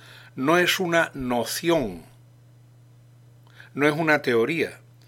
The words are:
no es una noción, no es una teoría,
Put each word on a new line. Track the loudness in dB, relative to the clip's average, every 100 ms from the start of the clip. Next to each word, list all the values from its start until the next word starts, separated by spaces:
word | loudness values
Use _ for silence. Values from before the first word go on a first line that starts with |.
| -20 -20 -18 -4
no | 2 2
es | 2 0
una | 0 0 0
noción, | -4 -4 -2 -2 -4 0 0 0 -8 -18 -20 -20 _ _ _ _ _ -20 _ _ _ -20 -20 _ -20 -14
no | 0 0
es |
una | 2 2 2
teoría, | 2 0 0 -2 -4 -8 -20 _